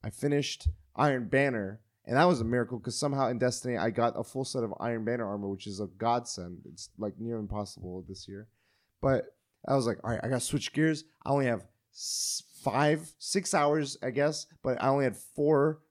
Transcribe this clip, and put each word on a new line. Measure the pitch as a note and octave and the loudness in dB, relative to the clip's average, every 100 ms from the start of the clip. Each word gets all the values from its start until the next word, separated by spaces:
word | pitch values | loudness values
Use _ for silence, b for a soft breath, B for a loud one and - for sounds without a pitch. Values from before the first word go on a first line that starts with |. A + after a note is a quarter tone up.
I | G#2+ | -10
finished | - D3 C#3+ C#3+ - - - _ - | -4 0 2 0 -2 -2 -4 _ 0
Iron | D3 C3 A2 | 2 2 2
Banner," | C3+ C#3 A#2+ G2 G#2+ _ _ - | 2 4 0 -4 -6 _ _ -2
and | B2+ | 4
that | F3 | 6
was | D3+ | 4
a | A2+ | 2
miracle | B2 A#2 B2 | 0 0 -4
'cause | A2 A2 | -6 -4
somehow | D3 C#3 C3 | -2 0 0
in | A#2+ | 2
Destiny | B2 - B2+ A#2+ | 0 0 -4 0
I | G#2 | 0
got | A2+ A#2 - | 2 0 0
a | |
full | A2+ C3 C3 | -6 -6 -4
set | C3+ | -2
of | A2+ - | -4 -4
Iron | A#2+ A#2 A2 | -4 -2 -2
Banner | A#2+ A2 | -2 -2
armor, | G2+ G2+ | -4 -4
which | G2 G#2 | -6 -8
is | G2 | -8
a | G2+ | -8
godsend. | F#2+ A2+ A#2+ A#2+ - F2 F2 - | -2 0 0 -2 -10 -10 -12 -16
It's, | C#2+ - - | -18 -18 -8
like, | G#2 F#2+ | -6 -6
near | A2+ A#2 | -6 -6
impossible | G#2 G#2 G2+ - F2+ F2+ E2+ | -6 -6 -6 -8 -10 -10 -12
this | F#2 - | -14 -14
year, | G2 G#2+ _ _ _ _ _ | -16 -16 _ _ _ _ _
but | D#3 C3+ - _ _ _ - | 2 2 0 _ _ _ 0
I | C#3 | 0
was | A#2+ | 2
like, | G#2 | -2
"All | - | -4
right, | A#2 | -4
I | A#2 | -2
gotta | B2+ | -2
switch | - - - | 0 -2 -2
gears." | - D#3 D#3 - b - | 2 2 2 -6 b 0
I | |
only | C#3+ C3 | 2 2
have | A2+ - _ _ | 0 -4 _ _
s-, | - - - - - - - | -12 -6 -4 -2 -4 -8 -6
five, | - A#2 D3 D#3 D#3+ - | -2 2 4 2 -2 -14
six | - F#3+ F3 | -4 -2 0
hours, | F3 D3 D3+ C#3+ - | 2 4 2 0 -4
I | - | -4
guess, | B2 C#3+ D3+ - b | 2 0 0 -10 b
but | C3 B2 | -2 0
I | C3 | 2
only | C#3 C3+ | 4 2
had | G#2 | 0
four | - - D3 D3+ D3 D#3 _ | -12 0 4 6 6 2 _